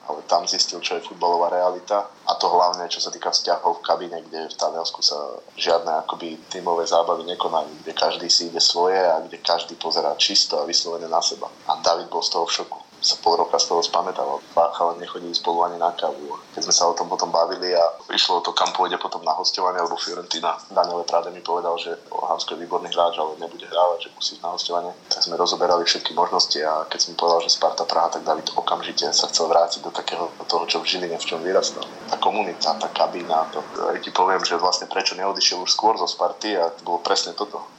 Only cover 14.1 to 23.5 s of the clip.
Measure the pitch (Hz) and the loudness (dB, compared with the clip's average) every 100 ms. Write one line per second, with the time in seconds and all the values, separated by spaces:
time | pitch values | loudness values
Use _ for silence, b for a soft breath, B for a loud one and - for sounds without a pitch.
14.1 | - 69 73 - - 82 - 85 85 87 | -2 -2 -4 -2 2 2 2 0 0 -8
15.1 | 90 87 85 87 85 87 87 85 - 82 | -8 -4 -2 0 2 0 2 0 0 -4
16.1 | 71 73 - - - 78 - 85 85 92 | -4 -10 -12 -12 -8 0 4 4 2 -2
17.1 | 92 85 85 85 92 92 90 85 - - | -2 0 2 2 0 0 4 4 2 -4
18.1 | 101 - 90 87 85 92 90 92 90 92 | 0 2 2 0 0 0 2 0 0 -4
19.1 | 87 82 80 92 - 90 90 85 - - | -4 -2 0 0 0 0 0 -2 -2 -6
20.1 | 90 87 - 85 - - 92 87 87 85 | -8 -6 -4 -2 -4 -2 0 2 0 0
21.1 | 85 87 87 85 87 85 85 85 82 - | 0 0 -8 -4 -2 0 -2 -4 -8 -8
22.1 | - 80 82 - 82 85 87 85 82 85 | -6 -2 -2 -2 -8 -4 -4 -2 2 2
23.1 | 82 82 78 85 | 2 -4 -4 -10